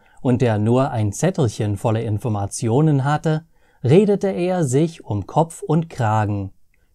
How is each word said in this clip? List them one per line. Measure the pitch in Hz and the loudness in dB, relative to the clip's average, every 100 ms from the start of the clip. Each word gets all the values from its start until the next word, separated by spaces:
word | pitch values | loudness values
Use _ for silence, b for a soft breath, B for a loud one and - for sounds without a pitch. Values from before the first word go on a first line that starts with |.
| b b | b b
und | - 123 | -2 2
er | 120 104 | 2 2
nur | 107 123 135 | 2 2 2
ein | 127 104 | 0 -4
Zettelchen | - 156 190 127 - 110 101 | -2 -2 0 -2 -2 -4 -2
voller | 120 110 | -2 -2
Informationen | 120 107 120 104 98 - 117 120 160 143 | -2 -4 -4 -4 -6 -4 0 2 4 2
hatte, | 131 151 165 156 - _ _ _ | 0 -2 0 -2 -4 _ _ _
redete | - 160 214 202 196 | 4 6 6 2 0
er | 196 170 185 151 | -2 -2 0 0
sich | 131 170 - | 2 0 -2
um | - 104 98 | -6 -6 -2
Kopf | - 165 - | 0 0 -4
und | - 156 165 | -2 0 0
Kragen. | - 113 107 104 101 98 - _ _ _ | -2 0 2 0 -2 -6 -12 _ _ _